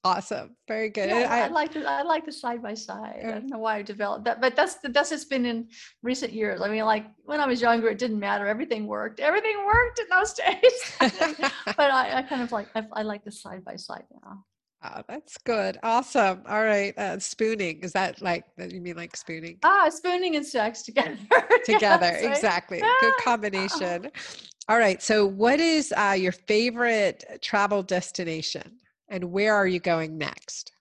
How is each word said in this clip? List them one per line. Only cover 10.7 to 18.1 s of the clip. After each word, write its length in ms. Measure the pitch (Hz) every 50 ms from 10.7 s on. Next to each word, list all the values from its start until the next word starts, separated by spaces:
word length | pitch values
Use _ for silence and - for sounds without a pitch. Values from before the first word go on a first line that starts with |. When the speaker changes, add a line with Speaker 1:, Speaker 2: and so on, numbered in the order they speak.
| - - - - - - - 247 - - 330 320 302 - 311 269
Speaker 1:
<laughs> 0 | - - - 214 202 -
Speaker 2:
But 140 | 294 277
I, 260 | 269 262 254 202 - 262
I 20 | 262
kind 180 | 269 302 262
of 100 | 247 233
like, 160 | 240 214 202 - -
I, 80 | 226 220 220 -
I 100 | 214 214
like 200 | 214 208 208 _
the 80 | 214
side 320 | 208 - - 190 196 190 185
by 140 | - - -
side 260 | - - - - - _ - - _
now. 200 | - - 196 196 _ _ _ _ _ _ _ 165
Speaker 1:
Oh, 180 | - - - - -
that's 300 | 226 302 302 _ - -
good. 400 | _ - 233 214 196 190 185 -
Awesome. 600 | - 226 226 233 - - - 277 214 196 185 185 - -
All 160 | 208 214 220
right. 340 | 220 208 202 202 202 - -
Uh, 220 | 202 190 175 196
spooning. 600 | - - - - 220 220 226 214 196 170 160 151
Is 140 | 180 180 -
that 280 | 190 190 170